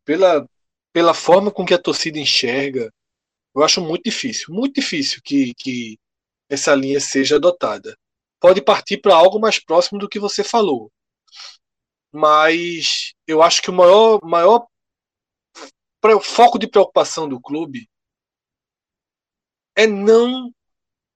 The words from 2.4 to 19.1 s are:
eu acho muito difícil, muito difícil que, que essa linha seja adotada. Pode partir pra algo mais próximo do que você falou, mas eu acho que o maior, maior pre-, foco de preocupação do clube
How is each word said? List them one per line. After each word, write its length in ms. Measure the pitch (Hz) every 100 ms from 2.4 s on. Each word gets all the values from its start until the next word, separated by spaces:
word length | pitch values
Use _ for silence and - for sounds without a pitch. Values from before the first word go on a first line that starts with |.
| 123 131 139 127 113 - _ _ _ _ _
eu 100 | 131
acho 160 | 156 -
muito 240 | 165 160
difícil, 500 | 233 - 127 110 -
muito 200 | 175 277
difícil 460 | 277 269 160 135 -
que, 300 | - 143 127
que 440 | 120 - 123 113 107 _ _ _ _ _
essa 260 | 139 -
linha 260 | 139 135 139
seja 360 | - 135 135 147
adotada. 600 | 139 131 120 104 110 - _ _ _ _
Pode 220 | 180 185
partir 360 | 185 - - 196
pra 160 | 208
algo 260 | 170 180 214
mais 180 | 220 -
próximo 400 | - 160 175 202
do 100 | 202
que 100 | 208
você 240 | 202 -
falou, 480 | 202 240 202 127 107 _ _ _ _ - - - _ _ _ _ _
mas 1000 | 151 156 151 156 165 175 170 143 - - - -
eu 160 | 156
acho 180 | 165 -
que 100 | -
o 20 |
maior, 480 | 180 175 202 226 214
maior 440 | 165 170 175 240 240 _ _ _ _ _ _ _ _ - - _ _ _
pre-, 200 | 220 214
foco 380 | - - 233 226
de 80 | 220
preocupação 600 | 208 185 - 147 - 156
do 120 | 127
clube 480 | - 147 165 131 110 _ _ _ _ _ _ _ _ _ _ _ _